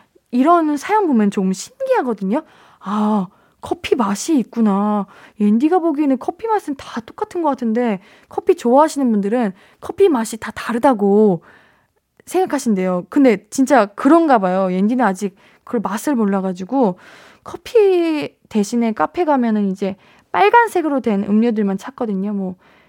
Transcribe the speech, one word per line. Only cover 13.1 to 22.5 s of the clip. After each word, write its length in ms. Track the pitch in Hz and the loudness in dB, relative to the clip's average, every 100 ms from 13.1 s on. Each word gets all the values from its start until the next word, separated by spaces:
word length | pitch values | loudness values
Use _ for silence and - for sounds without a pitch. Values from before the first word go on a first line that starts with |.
| - 262 196 - | 2 4 2 -2
진짜 360 | - 269 277 202 | -2 2 4 2
그런가 520 | - 269 339 330 240 | 0 4 4 4 2
봐요. 320 | 185 185 190 | 2 0 0
앤디는 340 | 185 208 254 | 0 0 2
아직 300 | 220 190 202 - _ _ | 0 0 -6 -10 _ _
그걸 160 | - 247 | -6 -4
맛을 340 | 190 208 - | -4 -6 -2
몰라가지고 840 | 254 202 196 190 180 185 269 220 180 - - - _ - | 0 0 0 -2 -6 -4 0 0 0 -10 -20 -20 _ -18
커피 920 | - - 466 403 359 330 302 - _ _ | -18 -2 2 4 4 0 -2 -6 _ _
대신에 440 | 220 202 240 233 | -4 -2 -2 -2
카페 320 | 214 302 - | -2 -2 -2
가면은 440 | 320 277 233 214 202 | 0 0 0 0 -2
이제 260 | 185 196 196 _ _ _ | -4 -6 -8 _ _ _
빨간색으로 680 | - 403 480 466 370 311 277 | 0 4 4 2 0 -2 -2
된 220 | 240 196 | -2 -2
음료들만 540 | 202 214 233 214 202 190 | 0 0 2 0 -2 -4
찾거든요. 540 | - - 233 190 202 | -8 -8 -6 -4 -4
뭐 240 | 202 185 | -6 -8